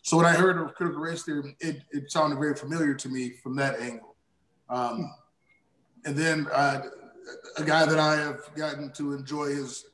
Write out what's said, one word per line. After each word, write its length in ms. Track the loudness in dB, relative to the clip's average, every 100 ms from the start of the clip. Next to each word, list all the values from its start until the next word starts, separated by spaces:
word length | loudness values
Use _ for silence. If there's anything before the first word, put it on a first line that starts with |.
So 140 | 2 6
when 100 | 6
I 60 |
heard 260 | 8 6 4
of 160 | -2
critical 260 | -2 -4 -2
race 240 | -6 -6
theory, 320 | -4 -4 -6 -8
it, 240 | -6 -6 -6
it 220 | -8 -2
sounded 260 | 0 2 2
very 160 | 0
familiar 400 | -2 -2 0 0
to 140 | 0 -4
me 240 | -6 -6 -8
from 140 | -6 -2
that 240 | 0 -2
angle. 340 | -6 -10 -16 _ _ _ _ _ -6
Um, 440 | -2 -2 -4 -6 -10 _ _ _ _ _ _ _ _
and 120 | -4 0
then, 300 | 2 2 0
uh, 300 | 2 2 0 -6 -14 -20 -20 -18 -16 -12 -4
a 60 |
guy 200 | 2 4
that 140 | 6 6
I 180 | 4 4
have 380 | 0 -6 -10
gotten 380 | -6 -6 -6 -8
to 220 | -6 -6
enjoy 340 | -6 -6 -4 -2
his 380 | -2 -6 -10 -16